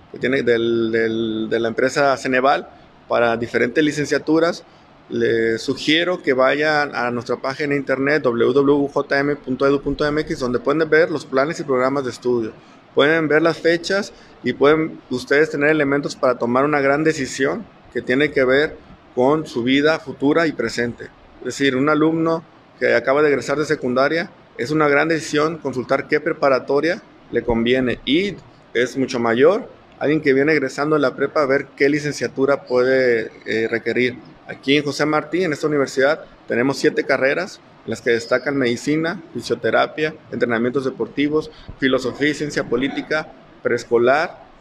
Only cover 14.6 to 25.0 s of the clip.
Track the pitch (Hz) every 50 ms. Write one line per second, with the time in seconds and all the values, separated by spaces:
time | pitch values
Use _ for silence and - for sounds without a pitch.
14.6 | 131 143 156 156 160 160 - - - - - 123 123 - 139 143 156 156 160 143
15.6 | 143 151 156 156 143 139 139 143 139 160 - - 147 127 123 - 123 117 120 131
16.6 | 139 151 151 143 139 139 139 147 156 160 151 143 131 117 - - 135 143 170 233
17.6 | 196 - - - - - - 123 - - 127 135 151 147 151 143 131 127 131 139
18.6 | 151 156 - - - - - - - - - 127 123 135 151 160 151 151 - 127
19.6 | 117 127 135 143 143 156 160 156 - 135 127 - 139 143 156 165 170 156 - -
20.6 | 113 113 - 120 120 120 110 - 110 - - - - - - - - 127 120 -
21.6 | 139 139 127 131 139 151 156 151 151 160 160 165 165 165 165 165 160 - - -
22.6 | - - - - 123 120 117 120 - 135 135 147 156 147 139 127 120 - 139 147
23.6 | 151 143 156 - - 127 123 131 135 143 156 165 - - - - - - - -
24.6 | 117 123 156 156 151 147 143 143